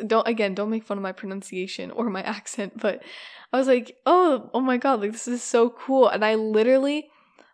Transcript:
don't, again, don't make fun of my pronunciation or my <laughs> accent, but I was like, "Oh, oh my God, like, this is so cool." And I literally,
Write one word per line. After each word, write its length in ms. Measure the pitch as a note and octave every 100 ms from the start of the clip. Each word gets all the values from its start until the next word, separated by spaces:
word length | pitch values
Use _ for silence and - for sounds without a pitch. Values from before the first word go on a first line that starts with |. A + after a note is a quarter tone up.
don't, 220 | G#3+ A3 A3+
again, 280 | A3+ G3+
don't 160 | F#3 G#3+
make 140 | A3
fun 140 | - G3+
of 40 |
my 100 | F#3+
pronunciation 800 | F#3+ G3 G3 - F#3 F#3+ - F3+
or 180 | - A3+
my 120 | F#3
<laughs> 140 | - A3
accent, 420 | - - G3 -
but 220 | G#3 - - - - - -
I 60 | B3+
was 100 | C4+
like, 280 | B3 A3+ - -
"Oh, 440 | F4+ F4 B3+ -
oh 80 | A#3
my 160 | C4 B3
God, 240 | C#4 A#3+
like, 120 | G3+
this 160 | A3+ B3
is 140 | A#3+
so 280 | - A#3 A#3+
cool." 380 | B3 - C4+ B3
And 160 | G3+
I 100 | G#3+
literally, 720 | A3 A3 G#3+ A#3 C4 C#4 D4 D4+ _ _ _ _